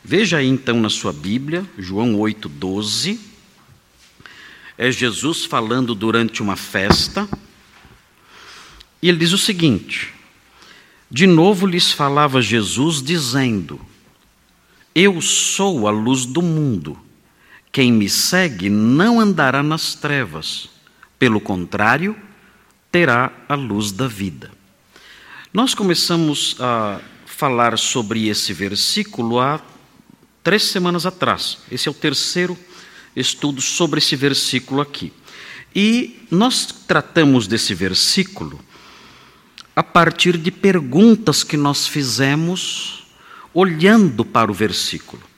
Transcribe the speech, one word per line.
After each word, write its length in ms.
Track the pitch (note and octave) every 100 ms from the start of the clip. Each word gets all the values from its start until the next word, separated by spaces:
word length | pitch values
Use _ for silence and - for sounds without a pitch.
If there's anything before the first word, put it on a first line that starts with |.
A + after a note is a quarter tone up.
Veja 360 | - D#3+ G#3+ D#3+
aí 100 | C3
então 320 | C3 B2+ A#2
na 100 | A2
sua 220 | - G#2+
Bíblia, 540 | D2 E2 A#2+ C#3+ E3+ F#3+ -
João 380 | F#2 G2 A#2+
oito 320 | G#2 G#2+ G#2+ E2
doze. 720 | C#2+ F#2 F#2+ G#2+ G#2 D#3 A3+ - - _ _ _ _ _ _ _ _ - - - - - -
É 120 | B2+
Jesus 540 | A#2+ B2 F#2 C#3+ E3
falando 500 | - C#3 A2 B2 B2
durante 480 | G#2+ A2 A2+ A2+ -
uma 140 | G#2
festa. 720 | F#2 - G2+ G2 - - G3 G3+ - - _ _ _ - - _ _ _ - - - - - - _
E 80 | E3+
ele 80 | E3+
diz 160 | E3+
o 40 | F#3+
seguinte: 760 | - F3+ E3 G2+ - - - - _ _ _ _ - - _ _ _
"De 160 | B2
novo 400 | F#3+ D#3+ F3+ G3
lhes 260 | F#3+ F3 -
falava 500 | - C#3+ C#3+ D3 C3
Jesus, 600 | A2 A#2 G2 F#2 D#3 D3+
dizendo: 760 | C3 F3 C3 C3+ B2+ G#2 D#2 C#2+ - _ _ _ _ _ _ _ _ _ _
Eu 280 | D#3 G3+ F3
sou 640 | - - - - G3 D#3 G#2
a 40 |
luz 340 | G#2+ A2 C3
do 160 | B2+ C#3
mundo. 560 | F3 D#3 C#3+ G#2 D2 - - _ _ _ _ - _
Quem 220 | - B2+
me 160 | A2+ G2+
segue 600 | - - F3+ F3+ G2+ G2
não 500 | G#2 A2 C#3 A3 A#3
andará 440 | G#3+ E3 C3+ C#3
nas 300 | D3 D#3+ -
trevas. 760 | - D3+ C#3+ G#2 D#2+ - - - _ _ _ _ _
Pelo 220 | B2+ G#2+
contrário, 760 | - F#2 E2+ G2+ G#2+ C3+ F#3+ G#3+ - - _ _ _ _ _
terá 400 | F3 D#3+ A#2+ C3 - -
a 80 |
luz 360 | C#3+ B2+ G2+ G#2
da 160 | F#2+ C3
vida." 440 | G2+ G2 C2+ - - _ _ _ - - - - - -
Nós 200 | G3 B3+
começamos 840 | - G3 E3 - E3+ D#3 C#3 - -
a 400 | B2 A#2 G#2+ F#2+ - -
falar 520 | - - C#3+ A#2+ A#2 A2
sobre 500 | - C3 G#2 A2+ G#2+
esse 240 | G#2 -
versículo 880 | E2+ F#2+ G2+ - G#3+ G#3 - A#2 A#2+
há 220 | C3 D3+ - - _ _ _ _ _ _
três 200 | E3+ G3+
semanas 420 | - G3 F3 F3
atrás. 540 | F3+ F#3 A#2+ F2+ - - -
Esse 160 | B2+ -
é 40 |
o 20 |
terceiro 640 | C#3+ D#3 C3+ - F3+ F3+ F3 - - - - -
estudo 460 | - B2+ - D3 C3
sobre 380 | - - E3 D3+
esse 160 | -
versículo 680 | C#3 C#3 C3+ - B2+ - C3+
aqui. 320 | C#3+ - D#2+ - - - - - -
E 540 | F#3 G#3+ A#3+ B3 - -
nós 360 | E3+ B3 -
tratamos 840 | - - - D#3 - F3 D3 C3 G2
desse 260 | A2+ -
versículo 880 | F#2 F#2+ F#2 - - F#3 - E3 D3 - - - - - - - _ _ - -
a 80 | -
partir 540 | - F3 E3 - F3 E3+
de 120 | E3
perguntas 920 | - G3+ F#3 C3 C#3 A3+ G#3+ G#3 C#3+
que 120 | -
nós 320 | D3+ C#3+ C#3 -
fizemos 1160 | D3+ C3+ A2+ C#3 D3 E3 F#3 - - - - - _ - - -
olhando 720 | E3 F#3+ D#3 F#3 A3+ F3+ A2+
para 240 | A2 A#2+ A2
o 40 |
versículo. 680 | G#2 G#2+ - - D#2+ - - -